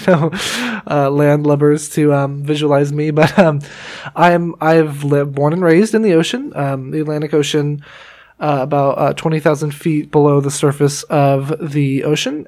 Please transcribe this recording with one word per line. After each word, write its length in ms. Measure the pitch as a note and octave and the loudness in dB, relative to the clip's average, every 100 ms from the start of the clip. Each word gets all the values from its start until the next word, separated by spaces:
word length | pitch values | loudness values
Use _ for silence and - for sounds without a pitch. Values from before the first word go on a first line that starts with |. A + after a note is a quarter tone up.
| - | 2
know, 260 | E3+ D#3+ F#3+ - A3+ B3 G#3+ - | 2 2 -4 -8 -6 -6 -8 -4
uh, 240 | D3 C#3 | -2 0
landlubbers 760 | C#3+ D3 D3 D3 C#3+ D3 D3+ D3+ | 2 2 2 2 2 2 2 -2
to, 220 | - D3 | 0 2
um, 300 | C#3+ C#3 C#3+ | 2 -2 -6
visualize 480 | C#3+ D3+ D3+ C#3+ C#3+ | -4 -2 2 2 0
me. 200 | D3 D3+ | -2 -2
<laughs> 0 | |
But, 280 | D3+ D#3 - | 2 2 4
um, 220 | E3+ C#3+ C#3+ - - - - | 2 2 -6 -16 -18 -16 -10
I'm, 420 | - F3 F3 E3+ - | 2 4 4 0 -2
I've 460 | D#3 E3 D#3 C#3+ C#3+ | 2 4 2 -2 0
lived, 280 | C#3+ C#3+ | 0 0
born 200 | C#3 D3 | 0 0
and 100 | E3+ | 2
raised 320 | F3 E3 A3 A3 | 4 4 4 2
in 60 | |
the 120 | A3 | 2
ocean, 380 | E3 E3 B3 C#4+ - | 2 2 -4 -8 -6
um, 340 | C#3 C3+ C3 | -4 -4 -6
the 80 | D#3 | -6
Atlantic 340 | D3+ D3+ D3+ | -4 -4 -2
Ocean, 520 | D#3 C#3+ D3+ D3 D3 - - - - - - | 0 0 0 -2 -4 -10 -20 -20 -20 -20 -8
uh, 180 | D3+ C#3+ | -2 -2
about, 360 | C3+ C#3+ C#3 B2+ | 0 0 0 0
uh, 160 | C#3+ | -2
twenty 260 | C#3+ D#3+ D#3+ | -2 -2 0
thousand 320 | D#3+ D3 D3+ | 0 0 -4
feet 400 | C#3+ E3+ D3+ D3 | -4 -2 -2 0
below 300 | D3+ D3 C#3+ | 2 4 2
the 100 | C#3 | 0
surface 520 | C#3+ D3 C#3+ D3 C#3+ | 0 -2 2 0 -2
of 680 | - D#3 C#3 C#3 C#3 D#3 E3 | -4 0 2 0 -2 -6 -4
the 320 | C#3+ C#3 C3+ | -2 -2 -2
ocean. 440 | - D3+ - D3+ | -2 -2 -4 -8